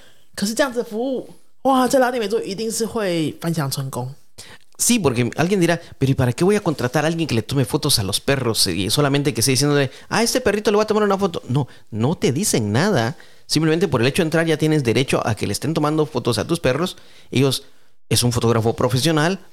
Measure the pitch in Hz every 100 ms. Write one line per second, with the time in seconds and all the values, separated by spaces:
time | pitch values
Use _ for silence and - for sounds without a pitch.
0 | - - - - 202 233 285 240 - 214
1 | 269 240 - - - - 262 262 247 269
2 | 247 247 202 226 - 196 226 208 214 233
3 | 196 170 147 - 170 160 139 143 135 123
4 | 131 - - - - - - - - 240
5 | 143 120 120 - 175 202 170 170 - -
6 | 127 131 127 - 180 208 175 - 120 156
7 | 151 165 147 117 - 139 127 151 147 117
8 | 95 - - 139 117 107 98 87 95 147
9 | 143 143 143 117 135 123 147 143 135 -
10 | - 196 226 - 208 202 214 208 214 214
11 | 208 196 196 170 - 131 135 - - 107
12 | 123 180 185 131 - 135 104 113 202 151
13 | 113 - - - - 151 160 165 185 123
14 | 127 156 160 160 165 151 156 156 117 110
15 | 139 165 - - 101 101 127 165 147 156
16 | 147 127 120 110 - 165 135 135 185 -
17 | - - - 123 135 - - - - -
18 | - 113 120 117 117 113 113 110 104 127
19 | 151 156 160 190 -